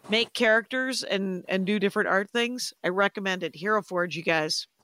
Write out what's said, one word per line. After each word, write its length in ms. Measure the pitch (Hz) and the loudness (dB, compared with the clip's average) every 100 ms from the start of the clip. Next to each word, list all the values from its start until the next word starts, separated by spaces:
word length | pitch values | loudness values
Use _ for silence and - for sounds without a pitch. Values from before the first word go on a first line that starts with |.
| - | -2
make 240 | 214 - | 0 0
characters 680 | - 220 220 214 262 262 233 | 2 4 4 2 -2 -2 -2
and, 440 | - 196 196 180 - | -2 -2 -2 -4 -2
and 160 | 190 190 | -2 0
do 120 | 208 | 2
different 320 | 196 214 180 | 2 0 2
art 180 | 185 202 | 2 0
things, 460 | 240 240 247 - - | -2 -2 -4 -8 -6
I 40 | 170 | -2
recommend 540 | 185 202 214 196 185 | 2 0 0 -4 -4
it. 140 | 170 147 | -4 -4
Hero 240 | 190 214 | 0 0
Forge, 320 | - 180 175 156 | 0 -2 -2 -2
you 60 | |
guys, 440 | 170 160 156 160 - _ | 0 0 0 -4 -6 _